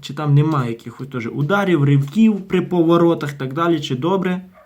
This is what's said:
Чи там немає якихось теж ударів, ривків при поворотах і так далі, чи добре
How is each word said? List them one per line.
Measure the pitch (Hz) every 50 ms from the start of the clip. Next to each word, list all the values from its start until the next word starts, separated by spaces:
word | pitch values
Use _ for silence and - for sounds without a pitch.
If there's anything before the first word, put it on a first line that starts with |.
Чи | - - 143
там | 156 151 147 143
немає | 147 151 160 156 135 123 117
якихось | 113 - - 120 - - 127 -
теж | - 123 110 120
ударів, | - 135 143 151 196 202 202 185 170 147 139
ривків | 139 143 139 139 - - 220 220 220 202 190 185 -
при | 185 180
поворотах | - - 180 175 165 165 170 170 170 170 165 - 151 143
і | 139 -
так | 139 131
далі, | 135 160 170 175 165 147
чи | - - 135
добре | 123 143 175 196 190 175 180 180 185 - - _ - -